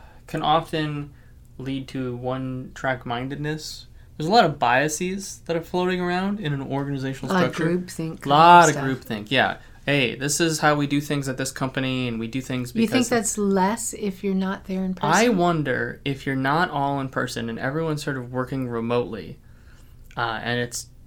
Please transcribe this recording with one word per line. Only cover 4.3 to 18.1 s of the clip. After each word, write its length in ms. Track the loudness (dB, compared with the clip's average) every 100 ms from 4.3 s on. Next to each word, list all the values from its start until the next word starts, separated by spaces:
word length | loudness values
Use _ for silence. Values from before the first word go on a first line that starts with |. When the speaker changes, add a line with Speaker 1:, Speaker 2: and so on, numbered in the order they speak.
Speaker 1:
lot 120 | 4
of 140 | 4 4
biases 800 | 2 4 2 -2 -4 -6 -10 -12 -6
that 100 | -4
are 40 |
floating 380 | -2 -2 0 0
around 380 | -2 -2 -2 -2
in 120 | -2
an 100 | -4
organizational 720 | -2 -4 -2 -4 -4 -6 -2
Speaker 2:
A 20 |
lot 100 | 0 0
of 80 |
Speaker 1:
structure. 220 | 0 -2 -2
Speaker 2:
groupthink 300 | -4 -8 -8
kind 120 | -6
of 60 | 4
Speaker 1:
Lot 420 | 8 12 12 10
of 60 |
Speaker 2:
stuff. 100 | 6
Speaker 1:
groupthink, 460 | 0 -4 -4 -6 0
yeah. 280 | 2 2 0 -12 -8
Hey, 300 | 0 2 2 0
this 220 | -2 0
is 220 | 0 2
how 140 | 2
we 120 | 4 2
do 140 | 0
things 280 | 0 -4 -4
at 80 | -4
this 120 | -6
company, 580 | -4 -4 -2 -2 -2 -2
and 120 | -4
we 80 | -6
do 140 | -6
things 320 | -6 -6 -4
Speaker 2:
You 80 | 0
think 80 | 2
Speaker 1:
because 180 | 2 2
Speaker 2:
that's 300 | 0 -2 -2
less 560 | 0 2 2 0 -6
if 280 | -6 -6 -4
you're 120 | -2
not 300 | -2 -2 -4 -6
there 180 | -4
in 120 | -4 -2
Speaker 1:
I 220 | 2 4
Speaker 2:
person? 140 | 4 4
Speaker 1:
wonder 640 | 4 2 0 -2 -2 -6
if 220 | -6 -4 -2
you're 100 | 0
not 340 | 2 2 0
all 300 | 0 -2 -2
in 80 | -4
person 400 | -4 -4 -4 -6
and 100 | -4
everyone's 460 | -4 -2 -2 -2
sort 140 | -4